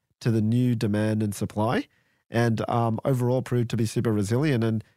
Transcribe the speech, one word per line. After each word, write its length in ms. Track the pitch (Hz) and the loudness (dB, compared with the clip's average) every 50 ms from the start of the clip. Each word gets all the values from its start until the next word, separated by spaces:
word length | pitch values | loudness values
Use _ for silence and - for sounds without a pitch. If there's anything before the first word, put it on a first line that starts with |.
| _ _ _ - | _ _ _ -4
to 100 | - 123 | -2 0
the 100 | 110 110 | 2 2
new 340 | 107 110 117 123 127 123 120 | 2 2 2 2 2 2 0
demand 480 | 113 120 104 104 104 107 110 107 107 | 0 0 0 0 0 0 0 0 0
and 120 | 110 104 98 | -2 -2 -4
supply, 520 | - 101 - - 104 107 117 131 226 - - _ _ _ _ _ _ _ - | -4 -6 -6 -4 -2 -2 0 0 -2 -4 -6 _ _ _ _ _ _ _ -4
and, 360 | - 113 120 117 110 107 - - | 0 2 2 2 2 0 -2 0
um, 280 | 120 120 117 113 110 110 - | 0 0 0 0 -2 -2 -2
overall 380 | 139 135 123 123 123 127 131 | -2 0 0 0 0 0 0
proved 260 | 117 - 127 123 117 117 | -2 -2 -2 -2 -2 -2
to 60 | - | -2
be 80 | 113 113 | -2 -2
super 280 | 107 - 123 - 117 | -2 0 -2 0 0
resilient. 520 | 107 104 98 98 117 127 156 156 135 113 113 | 0 0 0 0 0 0 0 2 2 2 2
And 180 | 113 110 107 - _ _ | 0 0 -2 -4 _ _